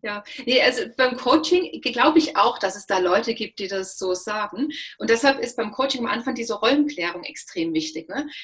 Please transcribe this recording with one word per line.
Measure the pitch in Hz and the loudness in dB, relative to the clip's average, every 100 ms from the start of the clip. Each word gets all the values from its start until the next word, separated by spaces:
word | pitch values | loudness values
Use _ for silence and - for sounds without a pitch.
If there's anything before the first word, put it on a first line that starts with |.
Ja, | 220 208 - - 254 | -8 -8 -10 -12 0
nee, | 254 | 4
also | - 247 - - | 4 2 -6 0
beim | 254 240 | 0 2
Coaching | 254 311 311 359 359 - | 4 4 4 2 2 -4
glaube | 247 233 277 320 | -6 4 6 6
ich | - - | 4 2
auch, | 214 240 | 2 2
dass | 190 | -4
es | 190 - | -4 -2
da | 190 | 2
Leute | 180 190 233 | 4 2 2
gibt, | 226 214 - | -4 -4 -8
die | 196 | -6
das | 196 190 - | -6 -6 -6
so | 185 | -4
sagen. | 185 - 214 208 202 302 - - - | -4 -4 -4 -6 -4 -4 -6 -12 -8
Und | - | 0
deshalb | 226 277 269 | 4 4 2
ist | 240 - | -2 -4
beim | 214 | -6
Coaching | - 269 262 | -2 -2 -2
am | 233 | -2
Anfang | 226 233 | -4 -4
diese | 233 233 | -4 -4
Rollenklärung | 208 226 285 294 - 170 175 | 0 2 4 2 0 -4 -6
extrem | - - - 190 165 | -10 -14 -10 -4 -2
wichtig, | 156 156 - 160 | 0 -2 -8 -8
ne? | 214 302 - | -8 -8 -10